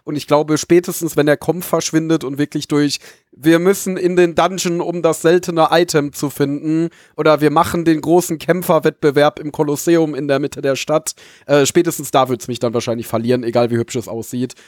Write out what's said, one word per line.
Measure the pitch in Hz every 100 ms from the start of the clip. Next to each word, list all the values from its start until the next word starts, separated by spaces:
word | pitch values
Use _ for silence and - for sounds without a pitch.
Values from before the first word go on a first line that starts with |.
Und | - 151
ich | -
glaube, | 147 151 151
spätestens | - 170 175 - 165
wenn | - 147
der | 143
Kampf | - 170 -
verschwindet | 165 - 160 160 160
und | 131 139
wirklich | 147 151 -
durch, | 147 147 - - - _
„Wir | - 147 165
müssen | 180 196 190 185
in | 180 180
den | 175
Dungeon, | 165 175 185 185 170
um | 170 175
das | 160 156
seltene | 165 175 180 165 151
Item | 165 170 156 143
zu | - 143
finden“, | - 139 143 156 160 170 - _ -
oder | 151 147
„Wir | 147
machen | 147 170 175
den | 165 156
großen | 147 175 - 156
Kämpferwettbewerb | - 180 175 160 156 147 151 139 147 -
im | 151
Kolosseum | - 147 143 - 170 156
in | 135 143
der | 139
Mitte | 143 -
der | 143 131
Stadt“, | - 156 - - - -
äh, | - 143 139
spätestens | 175 165 156 139
da | 139 131
wird's | 120 -
mich | 120
dann | 120
wahrscheinlich | 117 120 117 113
verlieren, | 113 117 123
egal | 117 120 120
wie | 117
hübsch | 117 123
es | 104
aussieht. | 113 - 127 123 -